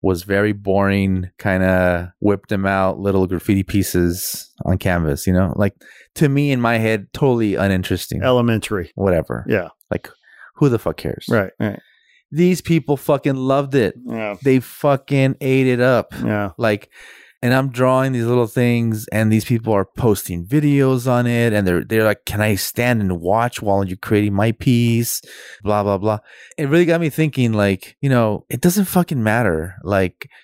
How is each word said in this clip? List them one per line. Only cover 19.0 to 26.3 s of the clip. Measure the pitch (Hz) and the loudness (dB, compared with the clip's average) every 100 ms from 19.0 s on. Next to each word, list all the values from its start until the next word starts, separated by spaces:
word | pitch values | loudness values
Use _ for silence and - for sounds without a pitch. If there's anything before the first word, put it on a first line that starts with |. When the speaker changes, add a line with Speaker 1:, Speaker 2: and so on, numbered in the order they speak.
| 107 | -4
Speaker 1:
and | 107 110 | 0 2
these | 110 | 2
people | - 117 113 | 2 -2 0
are | 104 | 0
posting | 95 - 123 101 - 87 87 | 0 0 0 0 -2 -8 -2
videos | 143 147 143 135 131 127 | 0 2 2 2 2 0
on | 123 120 | 0 0
it, | 120 117 | 0 2
and | 104 98 | 2 2
they're, | 87 | 0
they're | - 110 | 0 0
like, | 110 104 | 2 0
"Can | - 104 | -4 -2
I | 107 | 0
stand | 98 - - 120 117 | 0 -4 -2 0 0
and | 98 90 | 0 -2
watch | 85 107 120 - | 0 0 0 -2
while | 107 98 | -2 0
you're | 95 92 | -2 -6
creating | - 107 104 | 0 0 2
my | 98 113 | 0 0
piece?" | 113 - 120 120 117 117 - - - - - | 0 2 2 2 0 -2 -6 -12 -20 -20 -10
Blah, | 98 104 | -2 0
blah, | 101 98 | 0 0
blah. | 104 107 _ | -2 -4 _